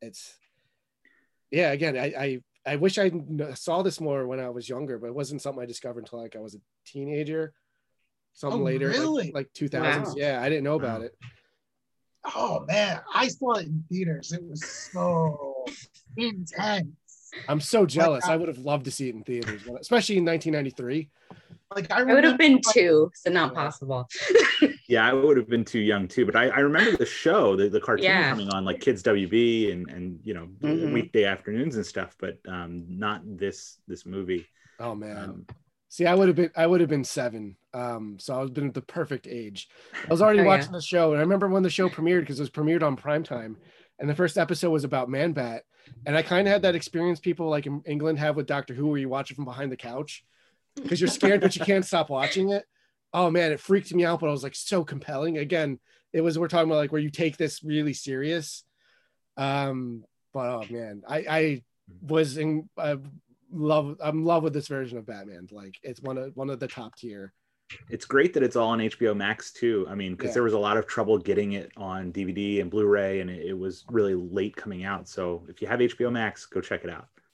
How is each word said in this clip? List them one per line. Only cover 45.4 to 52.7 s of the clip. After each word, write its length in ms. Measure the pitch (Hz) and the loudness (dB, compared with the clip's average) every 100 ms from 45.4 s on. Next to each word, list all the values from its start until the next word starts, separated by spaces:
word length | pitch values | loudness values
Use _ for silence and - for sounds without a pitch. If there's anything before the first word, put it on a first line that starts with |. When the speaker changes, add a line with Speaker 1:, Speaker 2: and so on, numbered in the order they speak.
| 120 113 - _ - - 135 | -4 -8 -14 _ -20 -12 0
Speaker 1:
And 100 | 156 | 0
I 60 | |
kinda 280 | 160 180 202 | 2 2 4
had 120 | 202 | 4
that 120 | 185 | 4
experience 460 | 170 - 170 175 165 | 2 -2 -2 0 0
people, 300 | 180 175 160 | -2 -2 0
like, 160 | 151 143 | -2 -2
in 160 | 143 | -8
England 360 | 160 147 156 151 | -6 -2 0 0
have 160 | 151 151 | 0 0
with 100 | 143 | -2
Doctor 260 | 143 135 | -4 -4
Who, 140 | 123 147 | -2 0
where 120 | 143 | 0
you 120 | 135 | -2
watch 200 | 131 135 | -4 -6
it 40 | |
from 100 | 131 | -8
behind 260 | 143 127 139 | -10 -6 -8
the 60 | 127 | -8
couch 480 | 120 127 147 - _ _ _ _ _ - | -10 -10 -10 -12 _ _ _ _ _ -10
'cause 220 | - 180 | -2 2
you're 100 | 180 | 2
scared, 340 | - 196 202 | 4 6 6
but 140 | 196 - | 4 2
you 80 | |
can't 200 | 160 196 | 2 2
stop 240 | 190 175 151 | 2 0 0
watching 400 | 135 143 190 196 | -2 0 0 0
it. 140 | 202 - | 0 -4